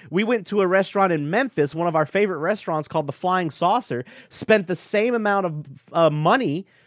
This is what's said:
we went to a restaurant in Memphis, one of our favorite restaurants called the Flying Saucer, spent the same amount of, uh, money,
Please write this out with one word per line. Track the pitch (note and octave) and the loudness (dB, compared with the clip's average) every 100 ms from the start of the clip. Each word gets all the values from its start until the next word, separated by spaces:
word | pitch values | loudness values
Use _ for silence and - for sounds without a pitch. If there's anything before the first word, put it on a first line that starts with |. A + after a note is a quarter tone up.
| D3+ | -4
we | E3 | -2
went | A3 A#3+ F3+ | 0 0 0
to | G3+ | 0
a | F#3+ | 2
restaurant | F#3+ F#3+ G3+ F#3+ | 2 2 2 2
in | E3 D3 | 2 0
Memphis, | G3 C4 - D3 | 0 0 0 0
one | D#3+ F3 | 0 0
of | |
our | D#3+ D3+ | 0 0
favorite | F#3+ G#3 E3 | 0 0 0
restaurants | D#3+ G#3+ - D#3 D3 | -2 -2 -2 -4 -4
called | D#3+ D3 | -4 -4
the | |
Flying | - F#3 F#3 E3+ | -4 0 0 0
Saucer, | - F3 A3+ - A#2+ - - - | 0 0 0 -2 -6 -8 -16 -12
spent | - - G#3+ F3 | -8 2 2 2
the | |
same | F3+ - G#3 A3+ | -4 -2 0 0
amount | A#3+ G#3 G3+ F3+ | 0 0 0 0
of, | D3+ C#3+ C3+ - | -4 -10 -18 -6
uh, | E3 E3 | 2 2
money, | D3+ D#3 B3 G#3+ D3+ G3 _ | 4 2 2 2 -4 -6 _